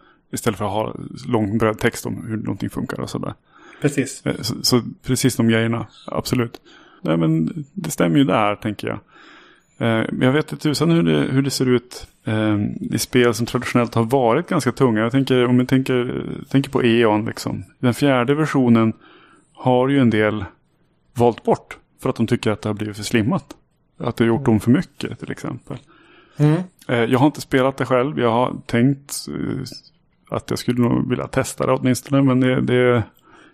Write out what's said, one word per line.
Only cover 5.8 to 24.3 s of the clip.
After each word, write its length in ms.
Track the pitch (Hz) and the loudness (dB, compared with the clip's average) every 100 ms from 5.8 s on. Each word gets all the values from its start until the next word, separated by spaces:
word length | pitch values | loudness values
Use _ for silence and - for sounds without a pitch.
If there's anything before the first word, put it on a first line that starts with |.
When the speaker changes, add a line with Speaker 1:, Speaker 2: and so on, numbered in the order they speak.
| 113 - - | -8 -14 -8
Speaker 1:
absolut. 540 | - - 127 117 - _ - - - | -8 -2 -2 -2 -6 _ -20 -20 -10
Nej, 160 | 170 165 | -2 0
men 460 | 160 160 160 160 143 | 2 0 -2 -4 -12
det 180 | - 160 | -12 -8
stämmer 260 | - 175 156 | -2 2 2
ju 60 | |
där, 320 | 135 - 104 104 | 2 2 0 -2
tänker 320 | 107 101 113 | -6 -6 -6
jag. 120 | 107 - - - - - _ _ - | -8 -10 -20 -20 -20 -20 _ _ -4
Eh, 300 | 120 113 - | 0 0 -2
men 100 | - | 0
jag 100 | 127 | 2
vet 200 | 143 147 | 2 0
inte 120 | 147 | -4
tusan 280 | 151 139 156 | -2 0 2
hur 120 | 165 | 2
det, 300 | 170 156 139 | 2 2 2
hur 80 | 131 | 0
det 80 | 139 | 0
ser 160 | - 127 | 0 2
ut, 420 | 123 - - - _ - | 2 0 -12 -18 _ -4
eh, 320 | 110 107 104 107 - - | -2 0 0 -2 -4 -4
i 80 | 120 | -4
spel 340 | - 127 120 | 0 2 4
som 120 | 107 117 | 2 -2
traditionellt 500 | 127 120 123 117 120 | -4 -2 0 0 0
har 80 | |
varit 440 | 113 139 120 127 175 | 0 2 2 2 0
ganska 240 | 185 131 | -2 0
tunga. 300 | - 131 107 | 2 2 2
Jag 100 | 113 | 0
tänker, 340 | 135 131 127 123 | 0 2 2 4
om 120 | 123 | 4
vi 80 | 127 | 4
tänker, 600 | 131 131 127 123 69 - - - | 2 2 0 -2 -4 -6 -8 -2
tänker 200 | 135 139 | 0 0
på 140 | - | 2
Eon, 420 | 120 113 117 107 113 | 2 4 4 2 0
liksom. 380 | - - 107 101 _ | -6 -8 -8 -10 _
Den 140 | 127 | -2
fjärde 420 | 120 143 127 120 143 | 2 2 2 2 0
versionen 580 | 151 143 123 113 110 107 - - - _ _ | 0 2 4 4 4 0 -10 -20 -20 _ _
har 360 | - 131 123 131 | -6 0 2 4
ju 100 | 139 | 4
en 100 | 120 | 4
del 360 | 107 107 104 92 - _ _ _ _ _ | 4 2 0 -6 -14 _ _ _ _ _
valt 300 | - 120 110 | 0 2 2
bort 340 | - - - - _ _ | 0 -2 -4 -20 _ _
för 80 | 131 | -4
att 60 | 123 | -2
de 120 | 113 | 0
tycker 240 | 120 - | 0 -2
att 100 | 104 | -2
det 80 | 107 | -4
har 40 | |
blivit 220 | 104 107 101 | -6 -6 -8
för 80 | |
slimmat. 420 | 104 117 110 185 - - _ _ _ - | -2 0 0 -2 -6 -18 _ _ _ -10
Att 200 | 127 - | -6 0
det 60 | |
har 40 | |
gjort 120 | 117 | 2